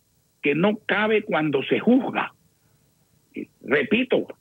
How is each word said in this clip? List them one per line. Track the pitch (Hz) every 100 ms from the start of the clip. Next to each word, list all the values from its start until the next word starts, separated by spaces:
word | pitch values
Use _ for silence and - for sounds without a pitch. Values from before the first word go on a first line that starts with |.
| _ _ _ _
que | 147
no | 143 190 208 -
cabe | 190 214 214
cuando | 202 160 156 139
se | - 117
juzga. | - 254 220 - - - _ _ _ _ _ _ _ _ _
Eh, | - - _
repito, | - 147 135 220 254 - - -